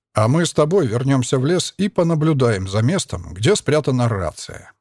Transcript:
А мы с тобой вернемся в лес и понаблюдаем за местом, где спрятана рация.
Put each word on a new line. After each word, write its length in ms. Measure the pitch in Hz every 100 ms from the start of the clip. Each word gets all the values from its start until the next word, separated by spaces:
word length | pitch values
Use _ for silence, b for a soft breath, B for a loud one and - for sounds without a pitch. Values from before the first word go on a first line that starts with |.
| _
А 140 | - 110
мы 180 | 156 165
с 80 |
тобой 340 | - 151 196 131
вернемся 500 | 117 131 135 120 135
в 80 | 135
лес 280 | 180 - -
и 120 | 202
понаблюдаем 800 | - 170 160 156 143 123 101 95
за 140 | 101
местом, 520 | 117 190 - - 85
где 220 | 87 120 214
спрятана 520 | - 151 147 127 120
рация. 640 | 101 82 - - - - _